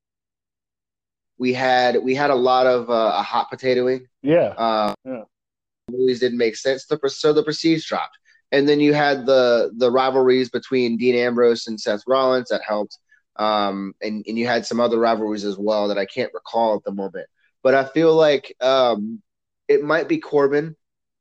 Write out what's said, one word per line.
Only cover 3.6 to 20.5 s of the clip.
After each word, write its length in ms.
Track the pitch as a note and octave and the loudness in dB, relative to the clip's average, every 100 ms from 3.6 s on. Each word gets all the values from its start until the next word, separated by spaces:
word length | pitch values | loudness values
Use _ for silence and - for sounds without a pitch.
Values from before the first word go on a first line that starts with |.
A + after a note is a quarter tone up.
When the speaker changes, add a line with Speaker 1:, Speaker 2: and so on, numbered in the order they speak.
| C3 B2+ B2+ C3 B2+ _ | -2 0 0 -2 -8 _
Speaker 2:
Yeah. 340 | C#3 D#3 B2 - | 0 2 2 -2
Speaker 1:
Uh, 360 | A2+ A2 G#2 G2+ C3 | -2 0 -2 -4 -12
Speaker 2:
Yeah. 180 | B2+ G#2 _ _ _ _ _ - | -14 -14 _ _ _ _ _ -12
Speaker 1:
movies 300 | B2 C3 A#2+ | -2 0 0
didn't 180 | B2 A#2+ | -2 0
make 200 | A#2 G#2+ | -2 -2
sense. 280 | C3+ C3+ - | -4 -4 -4
The, 120 | D3+ C#3 | -4 -4
so 220 | - D#3 | -2 0
the 100 | D3+ | 2
prestige 420 | D3+ D3+ E3 D#3+ - | 0 -2 0 0 -2
dropped. 320 | F#2+ D#2+ _ _ _ _ | -6 -8 _ _ _ _
And 160 | C#3+ C#3+ | 0 2
then 120 | D3 | 4
you 140 | D3 | 4
had 320 | D3 C#3+ C3+ A#2+ | 2 2 0 2
the, 460 | C3 B2 A#2 G2+ A2+ | 4 4 2 0 0
the 120 | B2 | 0
rivalries 580 | B2+ C3 C3+ C3 B2+ B2+ | 2 2 2 4 2 0
between 480 | A#2+ - C3 A#2+ A#2 | -6 -4 -2 0 0
Dean 180 | B2 A#2+ | 0 2
Ambrose 520 | B2 A#2+ A#2+ A#2 - | 0 2 2 2 -4
and 120 | G#2+ | -8
Seth 240 | A#2+ G#2 A#2+ | -4 -6 -2
Rollins 420 | C3+ C3 B2+ A#2+ | 0 2 0 -2
that 120 | G2 - | -6 -4
helped. 300 | G#2+ G#2 - _ _ _ - | -4 -6 -10 _ _ _ -4
Um, 560 | G#2+ G#2+ G2+ G2 G2 - | -2 0 -2 -4 -10 -10
and, 240 | G#2+ G#2+ G2+ | -10 -8 -8
and 100 | A2+ | -6
you 100 | A#2+ | -2
had 180 | A#2+ - | -2 -2
some 160 | A#2 | -2
other 180 | A#2+ A#2 | 0 2
rivalries 460 | A#2 A2+ G#2+ G#2+ G2+ | 0 0 -2 -4 -6
as 120 | F#2+ | -4
well 300 | G#2 G#2+ G#2 | -2 -2 -2
that 100 | G2+ | -2
I 80 | F#2+ | -4
can't 280 | - A#2 | -6 -8
recall 420 | - - A#2 A2+ G#2 | -8 -6 -2 0 -2
at 80 | |
the 80 | - | -4
moment. 360 | G2 G2 F2+ D#2+ _ _ _ | -8 -10 -10 -16 _ _ _
But 100 | C3 | 2
I 120 | C3+ C3+ | 2 0
feel 280 | D#3 D#3+ D#3+ | 2 4 4
like, 380 | D#3 C#3 - - | 4 2 -2 -4
um, 600 | B2+ C3+ B2 A2 G#2+ A2+ _ _ _ _ - | 0 2 2 0 -4 -10 _ _ _ _ 0
it 120 | C#3+ | 0
might 280 | D3 D#3+ C#3+ | 2 -2 0
be 80 | D#3+ | -4
Corbin 580 | - D3 C#3 | 0 2 2